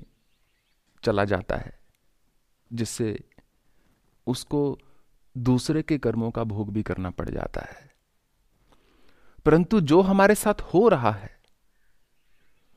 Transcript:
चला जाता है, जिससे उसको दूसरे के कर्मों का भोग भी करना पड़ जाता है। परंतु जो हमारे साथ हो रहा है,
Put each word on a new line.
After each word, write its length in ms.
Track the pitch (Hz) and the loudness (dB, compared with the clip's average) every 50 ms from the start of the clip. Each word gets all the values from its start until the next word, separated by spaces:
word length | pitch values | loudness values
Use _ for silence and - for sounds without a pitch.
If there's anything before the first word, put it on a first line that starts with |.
| - - _ _ _ _ _ _ _ _ _ _ _ _ _ _ _ _ _ _ - | -12 -18 _ _ _ _ _ _ _ _ _ _ _ _ _ _ _ _ _ _ -2
चला 220 | 120 104 98 104 | 0 0 0 0
जाता 300 | 98 98 90 - - - | 0 -2 -4 -4 -4 -6
है, 240 | - - - - - _ _ _ _ _ _ _ _ _ _ _ _ _ _ _ _ _ - 120 | -6 -8 -10 -16 -20 _ _ _ _ _ _ _ _ _ _ _ _ _ _ _ _ _ -12 -8
जिससे 500 | 113 110 - - - 117 107 104 - - _ _ _ _ _ _ _ _ _ _ _ _ _ _ _ _ _ _ _ _ | -8 -8 -6 -6 -6 -6 -6 -6 -8 -12 _ _ _ _ _ _ _ _ _ _ _ _ _ _ _ _ _ _ _ _
उसको 520 | 120 127 - - - 151 147 143 139 - - _ _ _ _ _ _ _ _ _ _ - | -6 -6 -6 -6 -6 -4 -4 -4 -4 -6 -8 _ _ _ _ _ _ _ _ _ _ -12
दूसरे 440 | 127 120 127 127 120 - - 151 160 | -4 0 2 2 2 0 -2 -2 -2
के 160 | 156 - 156 | -2 -2 -4
कर्मों 340 | 127 - 117 110 113 113 117 | -2 -2 -2 -2 -2 -4 -4
का 120 | - 117 117 | -4 -6 -6
भोग 300 | 110 101 107 101 101 101 | -6 -6 -6 -6 -4 -4
भी 100 | 107 - | -6 -4
करना 260 | - 92 92 92 90 | -4 -6 -6 -8 -8
पड़ 200 | - - - - | -8 -8 -8 -8
जाता 320 | - - - - - - | -8 -8 -8 -8 -8 -10
है। 340 | - - - - - _ _ _ _ _ _ _ _ _ _ _ _ _ _ _ _ _ _ _ _ _ _ _ - - - _ - - - - - | -12 -14 -18 -20 -20 _ _ _ _ _ _ _ _ _ _ _ _ _ _ _ _ _ _ _ _ _ _ _ -20 -20 -20 _ -20 -20 -16 -2 2
परंतु 360 | 151 151 170 175 - 220 208 | 4 4 4 4 4 2 2
जो 200 | 156 127 156 185 | 4 6 6 6
हमारे 340 | 196 190 196 196 196 208 214 | 6 6 4 6 6 6 4
साथ 260 | - - 214 202 - | 2 0 -2 -2 -2
हो 280 | - - - 180 233 226 | -4 0 2 4 4 4
रहा 220 | 180 131 117 110 | 4 4 2 0
है, 280 | 107 98 110 - - _ _ _ _ _ _ _ _ _ _ _ _ _ _ _ _ _ _ _ _ _ _ _ _ _ _ _ _ | -2 -2 -8 -16 -18 _ _ _ _ _ _ _ _ _ _ _ _ _ _ _ _ _ _ _ _ _ _ _ _ _ _ _ _